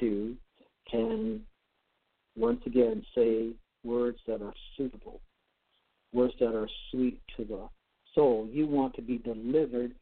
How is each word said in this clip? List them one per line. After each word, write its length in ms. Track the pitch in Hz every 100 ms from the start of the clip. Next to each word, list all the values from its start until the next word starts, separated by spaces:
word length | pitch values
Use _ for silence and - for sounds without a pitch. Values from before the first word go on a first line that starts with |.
too 360 | 117 101 107 127 - _ _ _ -
can, 520 | 226 226 220 220 220 214 _ _ _ _ _ _ _ _ -
once 240 | 226 240 -
again, 380 | 247 240 214 -
say 380 | - 117 113 113 117 _ _
words 340 | 120 120 120 117 -
that 160 | 107
are 120 | 101 - - -
suitable, 440 | 135 110 - - - _ _ _ _ _ _ _ _
words 220 | 120 123 -
that 160 | 120 110
are 120 | 110 - -
sweet 300 | 127 127 123 - -
to 80 |
the 240 | 110 101 - - _ _ _
soul. 340 | - 143 110 110
You 160 | 135 151
want 280 | 143 131
to 80 | 127
be 160 | 117 120
delivered 760 | 120 110 117 151 143 120 123 123